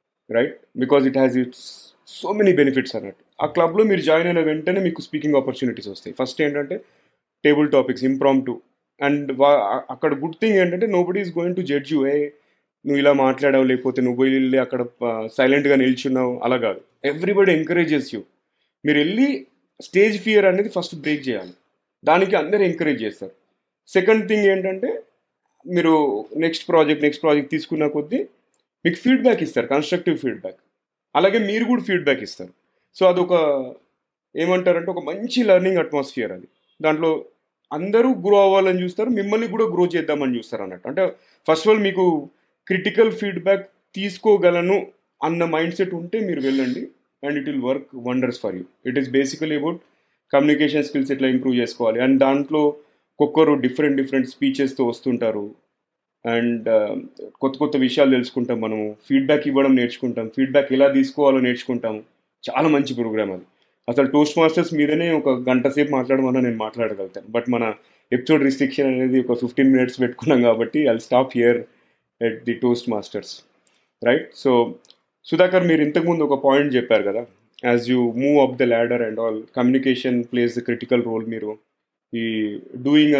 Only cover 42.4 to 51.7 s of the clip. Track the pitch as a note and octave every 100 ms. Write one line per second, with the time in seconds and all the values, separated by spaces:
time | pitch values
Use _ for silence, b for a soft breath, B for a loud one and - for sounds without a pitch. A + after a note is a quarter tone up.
42.4 | _ _ - F#3 G3+ - A3 F3+ G3+ F3
43.4 | F3 G3 - _ _ F#3+ G3+ F#3 A3 G3+
44.4 | F3 F3 F3 G3 - _ _ _ D3+ E3+
45.4 | E3+ D#3 E3 E3 F#3 F3 F3 A3+ G3+ D3
46.4 | C3+ C3+ B2+ B2 - _ _ _ C#3+ D3
47.4 | C#3 C3+ B2 C3+ - C3 A#2+ B2+ B2+ A#2+
48.4 | G#2+ F#2 F#2 _ B2 B2+ C3 C3+ C#3 D3
49.4 | D#3 D3+ D3+ F3 _ _ _ _ _ C#3
50.4 | D3 C#3+ D3+ D3+ C#3+ C#3+ C3+ C3+ C3 B2+
51.4 | C3 B2 A#2